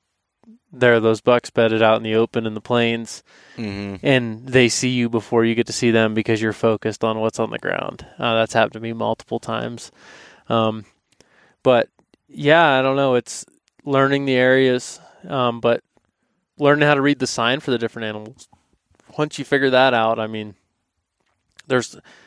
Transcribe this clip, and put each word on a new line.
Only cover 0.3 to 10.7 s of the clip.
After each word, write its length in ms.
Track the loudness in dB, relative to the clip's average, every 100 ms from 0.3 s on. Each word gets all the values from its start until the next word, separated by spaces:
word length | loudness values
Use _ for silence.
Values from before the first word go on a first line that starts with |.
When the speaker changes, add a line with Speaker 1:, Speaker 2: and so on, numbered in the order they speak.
| _ _ -20 _
Speaker 1:
there 220 | 0 4
are 60 | 4
those 200 | 2 0
bucks 300 | 2 0 0
bedded 320 | -2 0 2
out 140 | 2 2
in 40 |
the 120 | 0 0
open 300 | 0 -2 -6
in 80 |
the 60 | -8
plains, 600 | -4 -2 0 -2 -8 -16 _ _ -20 -12
Speaker 2:
Mm-hmm. 500 | -10 -8 -10 -6 0
Speaker 1:
and 400 | 0 0 -8 0
they 220 | 2 4
see 220 | 2 -2
you 180 | -2 -2
before 360 | -2 -2 0
you 100 | 0 0
get 100 | -2
to 60 |
see 180 | -2 0
them 240 | 2 2
because 260 | 0 -2 -2
you're 120 | -2
focused 500 | -2 -2 0 -4 -4
on 160 | -4 -2
what's 220 | -4 -2
on 100 | -6
the 80 | -4
ground. 480 | -6 -6 -8 -12 -16 -8
Uh, 160 | -2 -2
that's 160 | 0
happened 220 | 0 -2
to 60 | -4
me 120 | -10
multiple 480 | -6 -6 -6 -8 -10
times. 500 | -6 -8 -8 -12 -18 _ -20 -20 -20 _ -4
Um, 360 | 0 0